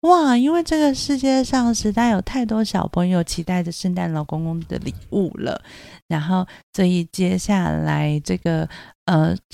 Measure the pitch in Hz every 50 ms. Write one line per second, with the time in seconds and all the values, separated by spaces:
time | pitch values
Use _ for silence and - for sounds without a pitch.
0 | - 320 359 349 320 277 247 240 254 285 320 349 330 - 320 311 302 294 269 -
1 | - - 285 262 262 269 262 262 262 262 - 262 247 233 233 - - 214 202 233
2 | 233 240 226 185 185 - - 269 247 220 220 220 220 214 - 196 - - - 175
3 | 175 180 185 180 170 - - - 165 - 180 180 175 170 170 - - 185 180 180
4 | 180 170 160 156 151 147 - 156 165 165 165 165 165 - - - - - - -
5 | - - - 202 196 156 - - - - - - - - - - - - - -
6 | _ _ 170 156 151 160 185 185 185 - - - _ _ _ - 190 180 180 175
7 | 170 165 - - 185 180 185 180 - - 208 196 175 165 156 156 156 156 151 147
8 | 151 151 151 151 147 - 180 180 - 170 165 160 160 160 - - - - - _
9 | _ - 180 160 156 165 175 190 _ _